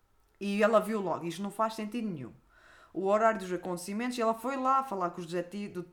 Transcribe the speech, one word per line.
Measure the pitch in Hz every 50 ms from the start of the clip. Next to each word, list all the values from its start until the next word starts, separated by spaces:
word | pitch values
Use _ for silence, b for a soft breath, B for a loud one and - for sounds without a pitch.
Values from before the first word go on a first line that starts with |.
| _ _ _ _ _ _ _ -
e | 196 202 202 202
ela | 214 208 226 208
viu | - 202 220 214
logo, | 196 175 151 123 160
"Isto | 170 160 165
não | 202 202 190
faz | - 220 220 220
sentido | - 214 208 214 240 220 214
nenhum." | 180 143 127 110 - - _ _ b b b b b b b b b
O | 160 190
horário | 190 202 214 220 226 220 214
dos | 190 180 180
acontecimentos, | 175 175 185 180 175 175 - 202 214 240 254 247
e | 247 226
ela | 220 226
foi | 220 226 254 277
lá | 262 262 262 269 269 262
falar | 262 208 190 180 170
com | 170 -
os | 175
deteti-, | 160 170 180 170 175 - 202 202 196
do, | 151 180 175 -